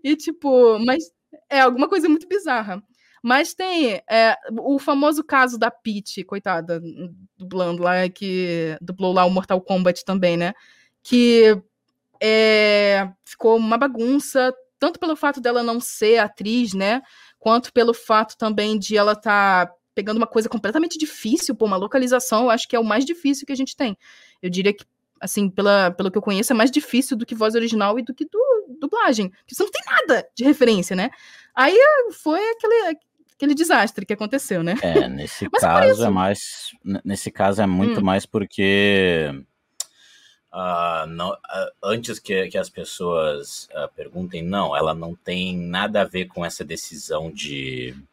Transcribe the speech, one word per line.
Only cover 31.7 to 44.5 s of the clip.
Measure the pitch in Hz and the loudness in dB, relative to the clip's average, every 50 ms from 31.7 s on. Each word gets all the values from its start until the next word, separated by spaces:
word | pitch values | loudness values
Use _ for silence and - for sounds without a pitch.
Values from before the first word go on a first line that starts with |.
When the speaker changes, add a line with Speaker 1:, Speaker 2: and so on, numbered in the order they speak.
| 370 453 539 605 605 554 480 440 320 - | 8 8 8 8 6 4 0 -2 -6 -6
Speaker 1:
foi | - 311 311 359 415 453 | -4 -2 -2 0 -2 -2
aquele, | 466 466 - 427 466 453 415 339 320 - _ _ _ _ _ _ _ | -4 -2 0 2 2 2 2 0 -6 -6 _ _ _ _ _ _ _
aquele | _ 277 294 294 | _ 0 0 2
desastre | 285 330 330 247 240 202 202 - - 196 | 2 2 2 4 2 2 0 -2 -10 -6
que | - | -6
aconteceu, | 208 202 214 208 269 277 - - 196 175 | -6 -6 -4 -4 -4 -4 -4 -2 -4 -2
né? | 165 165 190 277 | -2 -2 -2 -2
Speaker 2:
É, | - 175 160 403 - - | -2 0 2 2 0 0
nesse | - - 73 - - - 101 - | -6 -10 -10 -12 -10 -10 -8 -2
Speaker 1:
<laughs> | |
Mas | - 494 | 0 0
por | - 85 | 2 4
Speaker 2:
caso | 82 85 - - | 4 6 6 4
é | 104 107 117 | 4 4 2
Speaker 1:
isso. | 107 | 2
Speaker 2:
mais, | 98 92 92 98 101 - - - - - - - - _ _ | 2 2 2 0 -2 -4 -6 -14 -14 -14 -16 -16 -16 _ _
n-, | 92 98 - _ | -6 -6 -6 _
nesse | 98 101 - - 104 | -6 -8 -6 -8 -12
caso | - - 101 98 101 107 | -2 0 0 2 2 2
é | 107 | 0
muito | 95 90 92 98 - - - | 0 2 0 0 0 0 0
Speaker 1:
Hum. | 101 | 0
Speaker 2:
mais | 95 95 98 - | 0 0 0 -2
porque, | _ - 110 101 - - - 98 98 98 101 101 101 101 98 95 90 85 80 78 73 69 69 67 _ _ _ _ _ _ _ - _ _ _ _ _ _ _ _ _ _ _ _ _ | _ -4 -4 -4 -4 -2 0 2 2 4 4 4 4 4 4 4 2 2 0 -2 -4 -6 -12 -16 _ _ _ _ _ _ _ -16 _ _ _ _ _ _ _ _ _ _ _ _ _
ah, | - 92 92 90 87 85 87 85 82 80 78 80 | -10 -8 -4 -4 -2 -2 -2 -2 -2 -4 -6 -8
não, | 80 85 87 92 85 - - | -8 -8 -6 -6 -8 -10 -12
ah, | - - 95 95 - _ _ | -10 -8 -8 -8 -8 _ _
antes | - 98 110 117 117 117 107 104 | -4 -4 -4 -4 -4 -10 -12 -12
que, | _ - 101 95 95 90 | _ -4 -4 -2 -4 -2
que | - | -4
as | 98 90 - | -6 -6 -6
pessoas, | _ - 82 - - - 92 87 85 82 78 76 73 71 71 - - - - _ - | _ -16 -14 -14 -12 -8 -6 -4 -2 -2 -2 -2 -4 -6 -10 -14 -16 -16 -18 _ -10
ah, | 78 73 69 _ | -10 -10 -10 _
perguntem, | - 73 69 - 90 92 87 - 82 | -16 -18 -14 -12 -12 -12 -10 -10 -10
não, | 82 87 | -8 -6